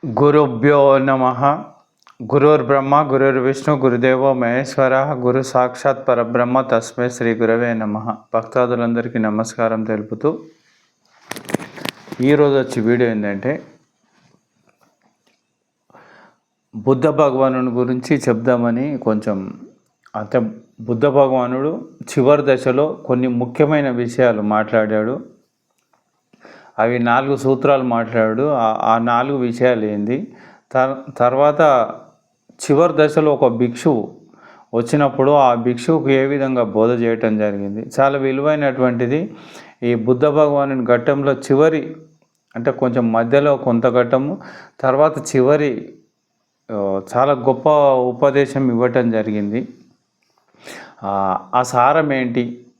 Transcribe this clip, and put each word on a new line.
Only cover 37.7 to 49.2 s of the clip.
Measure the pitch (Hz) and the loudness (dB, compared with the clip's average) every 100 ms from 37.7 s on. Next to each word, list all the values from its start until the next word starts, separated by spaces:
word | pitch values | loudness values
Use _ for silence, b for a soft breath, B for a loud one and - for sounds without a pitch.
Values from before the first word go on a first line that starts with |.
| 104 120 - | -8 -8 0
చాలా | 135 139 | 0 2
విలువైనటువంటిది | 135 131 143 151 143 127 127 120 123 147 202 B B B B B | -2 -2 -2 0 -2 0 0 0 -2 -2 -4 B B B B B
ఈ | 120 | -2
బుద్ధ | 120 113 127 151 | -2 0 2 2
భగవానుని | 147 147 143 139 135 | 2 2 2 -2 -2
ఘట్టంలో | 117 120 120 143 139 | 0 0 2 0 0
చివరి, | 131 - 135 156 156 160 - - _ _ _ _ 117 | -2 0 2 4 0 -6 -14 -20 _ _ _ _ -6
అంటే | 120 | -6
కొంచెం | 127 131 120 117 | -2 -2 0 0
మధ్యలో | 113 117 139 147 139 | 0 2 2 2 0
కొంత | 131 120 123 | 0 0 2
ఘట్టము, | 120 120 131 143 190 B B B _ | 2 2 0 -2 -8 B B B _
తర్వాత | 131 135 156 156 - 135 | -2 2 2 0 -2 2
చివరి, | 127 147 143 113 - - _ _ _ _ _ _ _ | 4 2 0 -4 -10 -20 _ _ _ _ _ _ _
ఆ, | 107 98 98 95 120 | -6 -4 -4 -4 0
చాలా | 135 | 0
గొప్ప | 135 123 120 156 151 143 | 2 0 0 2 2 4
ఉపదేశం | 131 123 120 139 135 139 139 131 | 2 0 0 0 2 0 0 0
ఇవ్వటం | 117 123 113 117 | 0 0 0 0
జరిగింది. | 113 | -2